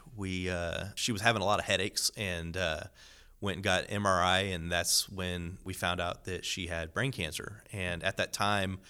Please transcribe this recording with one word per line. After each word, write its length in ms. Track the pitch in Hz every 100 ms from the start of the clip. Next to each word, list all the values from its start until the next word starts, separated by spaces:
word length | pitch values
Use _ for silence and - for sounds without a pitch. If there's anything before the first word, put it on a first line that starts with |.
| -
we, 360 | 107 95 92 90
uh, 380 | 90 85 85 98
she 160 | - -
was 120 | 104
having 180 | 113 110
a 60 | 98
lot 120 | 101
of 60 |
headaches, 460 | - 95 98 - - -
and, 360 | 101 85 82
uh, 280 | 85 87 76 - - - - - -
went 160 | 101 87
and 80 |
got 220 | 98 90 -
M 160 | 104
R 180 | 101 92
I, 180 | 90 92
and 300 | 98 90 85
that's 380 | 87 87 - -
when 480 | 95 90 90 85 92
we 80 | 95
found 300 | 92 90 90
out 240 | 87 - -
that 180 | 90
she 220 | - - 85
had 260 | 82 82
brain 200 | 95 131
cancer. 500 | 127 80 - - - -
And 320 | 104 90 85
at 140 | 87 98
that 160 | 92
time, 460 | - 104 101 95 92 -